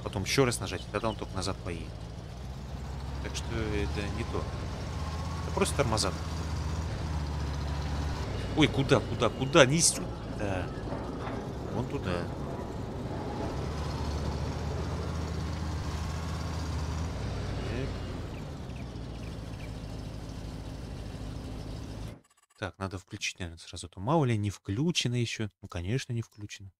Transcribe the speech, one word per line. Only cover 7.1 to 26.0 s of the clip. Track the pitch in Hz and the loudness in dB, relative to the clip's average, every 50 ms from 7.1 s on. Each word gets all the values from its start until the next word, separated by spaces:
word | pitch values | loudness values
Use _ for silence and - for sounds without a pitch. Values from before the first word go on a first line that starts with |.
| - - - - - - - - - - - - - - - - - - - - - - - - - - - - - - | 0 0 0 0 0 0 0 0 0 0 0 0 0 0 0 0 0 0 0 0 0 0 -2 -2 -2 -2 -2 0 4 6
Ой, | 156 131 | 6 6
куда, | - - 139 131 143 117 | 6 4 6 8 8 8
куда, | - - - 110 120 110 | 8 4 0 4 4 2
куда? | - - 131 131 139 170 139 | 4 2 0 8 12 12 12
Не | 123 139 170 | 12 10 6
сюда. | 156 - - - - - - - - - - - 107 101 95 92 87 - - - - - - - - - - - - - - - - - - - - - - | 6 6 4 4 -2 -4 -4 -6 -6 -6 -4 -2 0 0 2 0 0 -2 -2 -4 -4 -2 -2 -2 -4 -4 -4 -4 -4 -4 -4 -4 -4 -4 -6 -4 -4 -4 -2
Вон | 101 123 131 | -2 -2 0
туда. | - - - 95 90 87 85 85 - - - - - - - - - - - - - - - - - - - - - - - - - - - - - - - - - - - - - - - - - - - - - - - - - - - - - - - - - - - - - - - - - - - - - - - - - - - - - - - - - - - - - - - - - - - - - - - - - - - - - - - - - - | -2 -2 0 0 0 0 0 -2 -4 -4 -4 -4 -4 -4 -6 -6 -4 -6 -6 -4 -4 -4 -4 -4 -4 -4 -4 -4 -4 -2 -2 -2 -2 -2 -2 -2 -2 -2 -2 -2 0 0 0 0 0 0 0 0 0 0 0 -2 -2 -2 -2 -2 0 0 0 0 0 -2 -2 -2 0 -2 -2 -2 -2 -2 -2 -2 -2 -2 0 0 0 0 -2 -2 -2 -2 -2 -2 -2 -2 -2 -2 -2 -2 -2 -2 -2 -2 -2 0 0 0 0 0 0 0 0 0 0 -2 -2 0 0 0 0 -2 -2 -2
Так. | - - - 120 135 135 - - - - - - - - - - - - - - - - - - - - - - - - - - - - - - - - - - - - - - - - - - - - - - - - - - - - - - - - - - - - - - - - - - - - - - - - - - - - - - - - - - - - - - - _ _ _ _ _ _ _ | 0 0 0 0 0 0 -2 -2 -4 -4 -4 -4 -4 -6 -6 -6 -6 -6 -6 -8 -6 -6 -6 -6 -6 -6 -6 -6 -6 -6 -6 -6 -6 -6 -6 -6 -6 -6 -6 -6 -6 -6 -6 -6 -6 -6 -6 -6 -6 -6 -6 -6 -6 -6 -6 -6 -6 -6 -6 -6 -6 -6 -6 -6 -6 -6 -6 -6 -6 -6 -6 -6 -6 -4 -6 -6 -6 -6 -6 -6 -6 -6 -6 -6 -6 -6 -6 -6 -6 -8 -8 -10 -16 _ _ _ _ _ _ _
Так, | 110 92 - - | -6 -6 -4 -4
надо | 98 95 95 95 | -4 -4 -4 -6
включить, | - - - 104 - - - - | -8 -8 -10 -4 -4 -4 -4 -4
наверное, | 95 85 82 85 | -6 -6 -6 -10
сразу. | - - - 92 - 82 | -14 -12 -12 -10 -10 -10
А | |
то | - - | -10 -6
мало | 92 110 151 170 147 | 0 4 4 6 6
ли, | 123 117 107 | 6 4 4
не | 104 104 | 2 0
включено | 95 - _ - 98 104 147 175 - - - 123 120 | -2 -2 _ -4 0 2 2 2 2 2 2 2 2
ещё. | 123 120 110 - - 110 104 - _ | 2 0 0 0 -2 -2 -4 -4 _
Ну, | - 98 | -16 -8
конечно, | - 90 87 90 113 131 | -6 -4 0 2 0 0